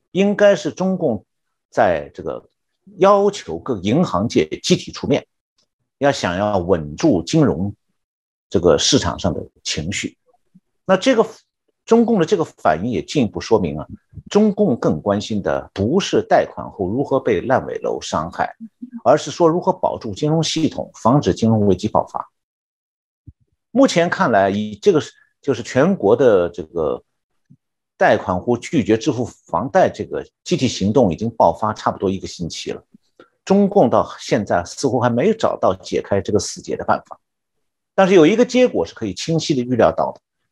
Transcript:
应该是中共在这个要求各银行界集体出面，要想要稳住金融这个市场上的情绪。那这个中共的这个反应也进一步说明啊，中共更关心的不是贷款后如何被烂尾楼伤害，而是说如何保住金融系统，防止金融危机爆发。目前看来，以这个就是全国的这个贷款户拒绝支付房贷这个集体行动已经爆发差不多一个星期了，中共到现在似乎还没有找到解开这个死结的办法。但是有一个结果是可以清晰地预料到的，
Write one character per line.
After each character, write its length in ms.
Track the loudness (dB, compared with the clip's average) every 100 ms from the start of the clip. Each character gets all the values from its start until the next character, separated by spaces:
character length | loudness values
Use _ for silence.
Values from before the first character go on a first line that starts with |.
| _
应 240 | -2 0 4
该 180 | 4
是 160 | 4 -2
中 260 | -4 -4 -2
共 280 | -2 -4 _ _ _ _ _
在 400 | 0 2 2 -4
这 80 | -12
个 260 | -10 -10 _ _ _ _ _ 2
要 300 | 4 4 2
求 300 | -2 -10 -10
各 180 | -6 -4
银 260 | 0 0
行 240 | 0 0 0
界 200 | 0 -2 -4
集 140 | -2 -2
体 160 | -2
出 160 | -10 -4
面， 180 | -4 -4 _ _ _ _ _ _ -2
要 140 | 0
想 240 | 0 -2 -2
要 220 | 0 0
稳 360 | 0 -2 -2
住 260 | -2 0 0
金 200 | 0 2
融 300 | 2 0 -4 -8 _ _ _ _ _ _ _
这 120 | 0
个 180 | 4 2
市 220 | 2 0
场 180 | 0 -4
上 160 | -4
的 100 | -4 -10 _
情 260 | -10 -8 -6
绪。 260 | -8 -8 _ _ _ _ _ _ _
那 120 | 0 0
这 200 | 2 2
个 100 | 0 -4 _ _ _ _
中 220 | 2 2 4
共 140 | 2
的 40 |
这 120 | 2 0
个 80 |
反 400 | -2 _ 0 0
应 40 | -2
也 140 | -4
进 220 | -2 -2
一 20 | -2
步 140 | -2
说 180 | 0 0
明 220 | 0 -6
啊， 60 | -12 -18 _ -20 -2
中 220 | 2 2
共 240 | 2 0 0
更 260 | -2 -2
关 180 | -2 -4
心 220 | -4 -6
的 260 | -4 -4 -6
不 240 | -4 0 0
是 240 | 0 -2
贷 240 | 2 0 0
款 240 | -6 -14
后 180 | -8 -6
如 140 | -4
何 160 | -2 -2
被 220 | 0 -2
烂 260 | 0 -2 -2
尾 120 | -6
楼 220 | -6 -6
伤 300 | -6 -6 -6
害， 240 | -6 -8 -8 -20 -18 -18 -4
而 160 | 2 2
是 140 | 0
说 160 | 0 0
如 120 | 0
何 120 | -2
保 260 | -2 -4 -4
住 160 | -10
金 160 | -4 -2
融 100 | 0
系 280 | -2 -2 -4
统， 200 | -4 -12
防 260 | -2 2 2
止 140 | 2
金 160 | 0 2
融 160 | 2 2
危 80 |
机 140 | 0 0
爆 180 | -2 -4
发。 220 | -8 -12 _ _ _ _ _ _ _ _ _ -20 -20 _ _ _
目 120 | 4 4
前 240 | 4 0
看 200 | 0 2
来， 200 | 4 2
以 240 | 0 -4 -2
这 160 | 2
个 80 | 2 0 _ _ _
就 140 | -4
是 80 | -4
全 340 | -2 2 2 4
国 180 | 2
的 320 | 4 6 4 2
这 160 | -4
个 400 | -10 -4 -4 -4 _ _ _ _ _ _ _ _ _ 0
贷 220 | 2 2
款 200 | 0 -4
户 160 | -2 -4
拒 260 | -2 -2
绝 140 | 0 0
支 120 | 0
付 140 | -4
房 420 | -6 -12 -6 -6 -2
贷 220 | 2 0
这 160 | -2
个 180 | -8 -8 -12 _
集 140 | -6 -2
体 100 | -2
行 240 | -2 0
动 180 | 2 2
已 60 | 0
经 140 | -6
爆 240 | 2 2
发 180 | 2 -4
差 180 | -4 -6
不 60 | -2
多 140 | -4
一 80 | -4
个 100 | -10
星 180 | -10 -10
期 200 | -10 -10
了， 120 | -12 _ _ _ _ -20 _ 0
中 200 | 2 4
共 220 | 4 4
到 180 | 2 0 -6
现 240 | -4 -2
在 180 | 0 -2
似 240 | -4 -4 -2
乎 140 | 0
还 80 | 0
没 200 | 2 0
有 60 |
找 220 | 0 -2 0
到 180 | 0
解 280 | -2 -4 -6
开 180 | -2 -4
这 100 | 0
个 80 | -2
死 220 | -2 -12
结 160 | -10 -8
的 80 |
办 180 | -4 -4 -4
法。 120 | -20 _ _ _ _ _ _ _
但 120 | 0 4
是 60 |
有 140 | 6 6
一 100 | 4
个 80 |
结 240 | 2 4 2
果 160 | 0
是 80 | -6
可 140 | -6 -10
以 80 |
清 260 | -8 -4 -4
晰 140 | -2
地 80 | -2
预 120 | 0
料 160 | 2 2
到 220 | 2 -6
的， 80 | -6 _ _ _